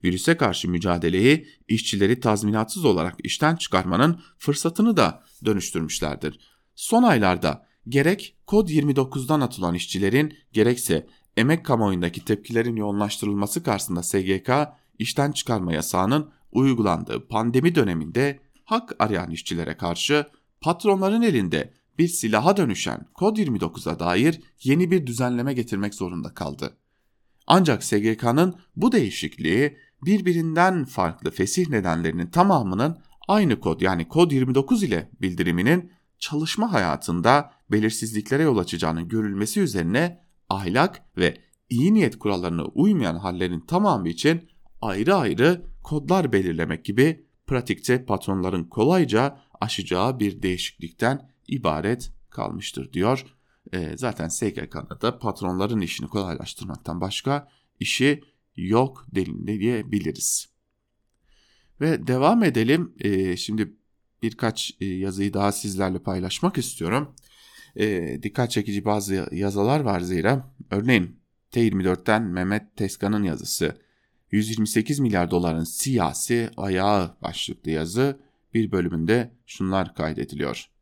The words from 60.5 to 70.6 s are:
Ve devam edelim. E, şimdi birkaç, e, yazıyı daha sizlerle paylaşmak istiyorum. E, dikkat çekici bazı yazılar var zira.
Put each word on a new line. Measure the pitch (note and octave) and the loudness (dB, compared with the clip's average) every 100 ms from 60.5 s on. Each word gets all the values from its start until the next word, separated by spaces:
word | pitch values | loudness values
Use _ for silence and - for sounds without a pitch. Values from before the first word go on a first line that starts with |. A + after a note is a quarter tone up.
| _ _ _ _ _ _ _ _ _ _ _ _ _ | _ _ _ _ _ _ _ _ _ _ _ _ _
Ve | D3+ D3 - | 0 0 0
devam | B2+ C#3+ A#3 | 2 4 6
edelim. | G3 B2 A2 D3+ E3+ - | 4 4 4 2 2 -4
E, | G2+ F#2+ F#2+ F2+ | 0 2 0 -2
şimdi | - G#2+ F#2+ - _ _ _ _ | -4 -4 -4 -6 _ _ _ _
birkaç, | A2+ A2 A#2 A2 - - | -6 -2 -4 -2 -8 -8
e, | |
yazıyı | G2 F#2 F#2+ F#2+ G2+ | -6 -4 -4 -2 -2
daha | F#2+ G2+ | 0 0
sizlerle | G2+ G#2+ F#2+ F#2+ F#2 | 0 -4 -2 -2 -2
paylaşmak | - F#2+ F#2 - F3 G3 | -4 -4 -4 0 0 0
istiyorum. | A#2+ - E2 A#2+ D3 - _ _ - - - - | -6 -6 -2 -2 -2 -12 _ _ -20 -20 -20 -2
E, | G#2+ F#2+ E2 A#1+ | -2 0 -4 -6
dikkat | G#2 - A#2+ | -6 -2 -2
çekici | - G#2 G2+ | -2 -2 -4
bazı | G#2 G#2 G2 F#2+ - | -2 -2 0 -2 -2
yazılar | E2 G2+ G2+ G#2 D3 | -4 -2 0 2 2
var | C3 F#2+ | 0 -2
zira. | F2+ F2+ F2+ C3+ B2+ _ | -2 0 0 0 -4 _